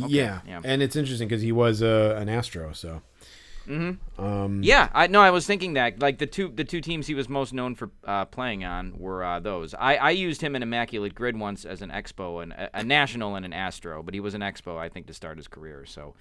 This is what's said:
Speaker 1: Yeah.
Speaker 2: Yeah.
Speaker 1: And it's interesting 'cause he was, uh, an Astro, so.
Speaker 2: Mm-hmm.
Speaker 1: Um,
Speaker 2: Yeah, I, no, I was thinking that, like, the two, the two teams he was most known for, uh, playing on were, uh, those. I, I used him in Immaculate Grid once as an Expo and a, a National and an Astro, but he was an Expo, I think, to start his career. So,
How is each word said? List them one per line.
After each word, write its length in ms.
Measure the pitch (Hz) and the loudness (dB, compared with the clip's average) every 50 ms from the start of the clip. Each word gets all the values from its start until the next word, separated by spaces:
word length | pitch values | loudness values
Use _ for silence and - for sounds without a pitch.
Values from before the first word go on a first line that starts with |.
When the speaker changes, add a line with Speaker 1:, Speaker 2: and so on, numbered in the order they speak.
| 127 139 | -2 2
Speaker 1:
Yeah. 320 | 143 143 131 110 98 92 87 95 | 2 2 2 2 -2 -6 -8 -10
Speaker 2:
Yeah. 140 | 92 85 82 | -12 -8 -4
Speaker 1:
And 200 | 131 135 135 143 | 0 0 2 2
it's 120 | 127 - | 2 2
interesting 320 | 156 147 131 127 117 113 104 | 0 -2 -2 -2 -2 -2 0
'cause 140 | 117 107 | 0 0
he 100 | 107 113 | 2 2
was, 300 | 113 117 120 117 113 107 | 4 6 6 6 6 4
uh, 340 | 113 113 110 110 107 107 107 107 | 4 6 6 6 6 6 4 2
an 100 | 104 104 | 0 -2
Astro, 420 | 110 120 120 - - 90 80 78 78 | 0 -2 -2 -2 -6 -8 -8 -8 -10
so. 280 | - - 85 82 80 - _ _ _ - - - - - - - - - - | -10 -10 -10 -10 -10 -12 _ _ _ -20 -20 -20 -20 -20 -14 -14 -12 -10 -6
Speaker 2:
Mm-hmm. 560 | 139 156 170 175 185 185 - - - - 196 | -4 -4 -4 -4 -4 -6 -8 -10 -8 -4 -4
Speaker 1:
Um, 380 | 202 202 202 196 202 202 101 98 | -2 0 0 0 0 0 2 4
Speaker 2:
Yeah, 260 | 180 254 285 - 107 - | 6 8 8 6 6 6
I, 120 | 135 170 | 4 6
no, 160 | 175 190 208 | 8 10 10
I 80 | 202 190 | 10 10
was 160 | 180 180 165 | 8 6 4
thinking 280 | - 202 190 175 185 156 | 2 0 0 0 0 2
that, 260 | 135 123 120 - 117 | 2 2 2 2 2
like, 180 | 139 143 135 - | 2 2 2 2
the 80 | 151 | -2
two, 220 | 143 - - 127 113 | -4 -2 -2 -4 -4
the 160 | 117 107 147 | -2 -4 -4
two 180 | - - 170 | -4 -4 -4
teams 240 | 156 160 170 156 139 | -4 -2 -4 -4 -2
he 80 | 147 156 | -4 -2
was 160 | 139 131 113 | -2 -2 -2
most 240 | 143 139 135 120 127 | 0 -2 -2 -2 -2
known 220 | 131 127 127 123 | -4 -4 -4 -4
for, 160 | - 120 98 - - - | -6 -8 -10 -12 -12 -6
uh, 220 | - 101 101 95 | -2 0 0 0
playing 380 | - - - 127 123 110 95 92 | -2 -4 -6 -4 -4 -4 -4 -4
on 340 | 90 87 90 90 90 90 87 | -4 -4 -4 -6 -6 -8 -8
were, 260 | 87 95 95 92 92 | -8 -6 -4 -4 -2
uh, 160 | 90 87 87 | -2 -2 -2
those. 360 | 85 104 98 90 82 78 - | -2 -2 -4 -4 -4 -6 -6
I, 200 | - 113 131 143 131 | 0 2 4 4 6
I 120 | 131 151 | 6 4
used 320 | 165 190 185 175 151 - | 4 4 2 -2 -2 -2
him 140 | - 151 139 | -2 -2 -2
in 80 | 131 123 | -2 -2
Immaculate 500 | 117 120 120 120 117 - 107 104 101 - | -2 -2 -2 -2 -2 -2 -4 -4 -4 -4
Grid 240 | - 120 120 117 110 | -2 -2 -2 -2 -2
once 280 | 107 101 101 95 - | -4 -6 -6 -8 -10
as 180 | 80 95 90 101 | -12 -12 -10 -10
an 80 | 87 | -8
Expo 500 | 73 101 104 - - - 95 87 85 85 | -8 -8 -8 -10 -10 -10 -8 -6 -6 -8
and 100 | 85 85 - | -8 -10 -10
a, 260 | - 92 - - 98 | -10 -10 -8 -6 -4
a 40 | 107 | 0
National 520 | 117 143 147 143 127 113 120 110 104 101 | 2 4 4 4 2 -2 -4 -4 -4 -4
and 100 | 98 95 | -6 -8
an 80 | 90 82 | -8 -6
Astro, 480 | 87 95 92 95 - - 85 80 78 | -4 -4 -4 -6 -8 -10 -10 -10 -8
but 140 | 80 82 92 | -8 -8 -6
he 60 | 101 | -6
was 120 | 101 104 98 | -6 -6 -6
an 80 | 104 | -4
Expo, 380 | 101 98 92 - - 90 85 82 | -6 -6 -6 -8 -10 -10 -8 -8
I 100 | 82 - | -8 -8
think, 160 | - 92 82 | -10 -12 -14
to 80 | - 78 | -14 -16
start 240 | - - 82 80 80 | -14 -12 -12 -12 -12
his 100 | 73 - | -14 -16
career. 380 | - - 80 78 76 69 71 | -18 -16 -16 -16 -16 -16 -16
So, 300 | - - - 73 73 - - | -16 -16 -16 -16 -16 -18 -18